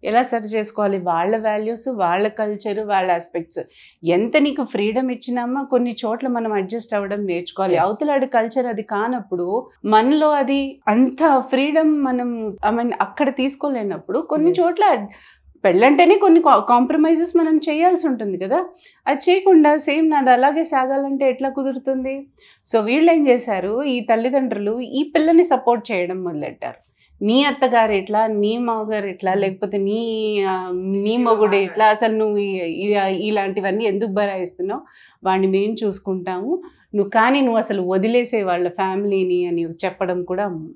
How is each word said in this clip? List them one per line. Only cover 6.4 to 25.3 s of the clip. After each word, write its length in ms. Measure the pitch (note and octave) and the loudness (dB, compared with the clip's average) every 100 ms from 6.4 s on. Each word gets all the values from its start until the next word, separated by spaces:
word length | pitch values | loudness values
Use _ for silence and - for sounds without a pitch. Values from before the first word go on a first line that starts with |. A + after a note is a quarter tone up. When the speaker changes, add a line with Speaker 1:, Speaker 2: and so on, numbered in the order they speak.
| A3+ | -2
Speaker 1:
అడ్జస్ట్ 400 | G#3 F#3+ A#3 A3+ | -4 -4 -8 -6
అవ్వడం 320 | G#3 G3 G#3 G3+ | -6 -4 -6 -4
నేర్చుకోవాలి. 500 | E3+ F3 - F#3+ E3+ | -6 -6 -4 0 2
Speaker 2:
ఎస్. 60 | |
Speaker 1:
అవతలాడి 460 | F3 G#3+ D4 C#4 C4 | 0 -2 -2 0 0
కల్చర్ 380 | B3+ A3+ C4 B3 | -2 -2 -2 -4
అది 160 | A3 | -6
కానప్పుడు, 840 | G#3+ G3+ A3 B3+ G3+ F3+ F3 G#3+ - _ - | -6 -4 -4 -6 -6 -6 -4 -4 -6 _ 2
మనలో 460 | G#3+ B3+ D4+ D4+ | 2 4 2 2
అది 480 | D4 C4 C#4 C4+ C4+ - | 2 0 -2 -2 -6 -2
అంత 560 | G#3+ C4 C4 D#4 C4+ B3 | 2 2 2 2 2 0
ఫ్రీడమ్ 540 | C4 C#4+ D#4 D#4 D4+ | -2 0 2 2 2
మనం, 540 | C4+ B3 B3 A#3 A3 G3 G#3 | 0 -2 -4 -6 -8 -4 -2
I 60 | A#3 | -2
mean, 160 | A#3+ - | -2 -2
అక్కడ 280 | G3 - C#4 | -4 0 -2
తీసుకోలేనప్పుడు 880 | C4 C4 C#4 C#4+ C4 G#3 F3 - G#3+ | 0 -4 -2 -6 -4 -6 -8 -4 -4
కొన్ని 300 | D#4+ D#4 D#4+ | -2 0 2
Speaker 2:
ఎస్. 100 | F4+ | 2
Speaker 1:
చోట్ల 480 | E4+ E4+ G#4 C#4 G3+ - - _ _ _ G3 | 0 2 2 2 -2 -16 -20 _ _ _ 2
పెళ్ళంటేనే 500 | F3 A#3+ C#4+ F4 G4+ | 4 6 6 6 6
కొన్ని 260 | G4+ E4 | 6 6
కా-, 220 | D#4+ A#3+ - | 6 4 6
కాంప్రమైజెస్ 680 | A#3+ B3+ D#4 D#4+ D#4+ E4+ E4+ | 2 4 2 4 2 2 2
మనం 200 | D#4+ D#4 | 2 2
చేయాల్సి 500 | D4+ D4+ F4 F4 D#4+ | 0 2 2 2 0
ఉంటుంది 300 | B3 G#3 F3+ | -2 -4 -4
కదా. 280 | F#3+ C#4+ F4+ - - _ - | -2 -2 -2 -12 -20 _ -4
అది 240 | C#4 D#4+ | -2 2
చేయకుండా 460 | F#4 G4 F4 D4 D4+ | 2 6 6 6 4
సేమ్ 320 | C#4+ D4 D#4+ | 2 0 2
నాది 200 | D4+ B3+ | 2 4
అలాగే 340 | B3 C4+ D4 | 6 4 2
సాగాలంటే 680 | E4 C#4 B3+ C4+ C#4 C#4 C#4 | 0 0 0 0 -2 0 0
ఎట్లా 200 | B3+ C4+ | 0 -4
కుదురుతుంది? 800 | C4+ C4+ C4 C4+ C4 C4 C4+ C#4 _ _ _ - | -4 -4 -4 -4 -4 -4 -8 -12 _ _ _ -2
So 80 | A#3 | -2
వీళ్ళు 300 | G#3+ C4 D#4+ | 2 2 4
ఏం 160 | E4 C#4+ | 4 4
చేశారు, 560 | A#3+ A#3+ G3 F3+ A3 | 2 2 -4 -2 -4
ఈ 160 | D4 B3 | -2 -4
తల్లిదండ్రులు 800 | G#3+ A3+ A#3 C#4 C4 G#3+ G3+ A3+ | 0 0 2 0 -2 -4 -4 -4
ఈ 320 | B3 C4 D#4 E4 | -6 -4 -2 0
పిల్లని 280 | D#4 | 4